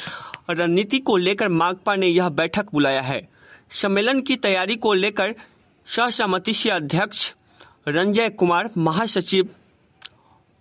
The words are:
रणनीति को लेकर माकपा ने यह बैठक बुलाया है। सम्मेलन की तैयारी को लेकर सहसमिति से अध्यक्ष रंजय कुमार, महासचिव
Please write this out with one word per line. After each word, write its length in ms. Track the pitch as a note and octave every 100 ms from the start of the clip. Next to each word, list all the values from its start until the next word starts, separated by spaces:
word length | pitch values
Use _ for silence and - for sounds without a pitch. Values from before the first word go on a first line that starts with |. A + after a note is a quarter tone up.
| - - - - -
रणनीति 500 | E3 F3 F3+ G#3 C4
को 160 | C4 F#3+
लेकर 300 | F3+ G#3 G#3
माकपा 480 | E3 F3 F#3 G#3 G3
ने 120 | F#3
यह 220 | E3+ F3+
बैठक 360 | C#3+ E3+ G#3+ G#3
बुलाया 280 | D3 C#3 C3+
है। 200 | B2+ B2+ - _ - - _
सम्मेलन 500 | - G3+ G3 A3+ C4+
की 140 | C4+ B3+
तैयारी 400 | G3+ F#3 F#3 A3+
को 180 | A3
लेकर 400 | F#3+ G3+ G#3+ G3+ A3+ - _ _ _ -
सहसमिति 680 | - A#3+ - G#3 F#3 G3+
से 160 | G#3+ G#3+
अध्यक्ष 640 | F3+ C#3+ D#3+ G#3 - - - _ - - _ D3
रंजय 420 | D#3 G3 G#3 A3
कुमार, 400 | A3 F3 F3 A3 F3+
महासचिव 720 | D#3+ E3 A3+ F#3+ - F#3 F#3 - _ _ _ _ - _ _ _ _ _